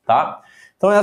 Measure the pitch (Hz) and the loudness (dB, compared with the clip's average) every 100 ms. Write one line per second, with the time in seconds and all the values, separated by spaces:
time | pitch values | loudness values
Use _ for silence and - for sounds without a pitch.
0 | - 123 151 - _ - - _ 190 208 | -2 -2 -2 -10 _ -20 -20 _ 0 0